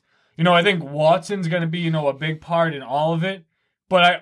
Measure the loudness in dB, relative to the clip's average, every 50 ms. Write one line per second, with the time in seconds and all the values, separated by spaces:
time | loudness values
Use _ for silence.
0 | _ _ _ _ _ _ _ 0 2 4 4 4 4 2 0 -2 -4 -6 -4 0
1 | 2 2 2 2 0 -4 -6 -6 -4 -4 -4 -2 -2 -4 -4 -4 -2 -2 -2 -2
2 | -2 -2 -4 -4 -4 -6 -6 -8 -6 -4 0 0 0 0 -2 -6 -8 -6 -2 -2
3 | 0 0 0 -2 -2 -4 -6 -8 -12 _ _ _ _ _ _ _ _ 0 4 4
4 | 6 4 4 0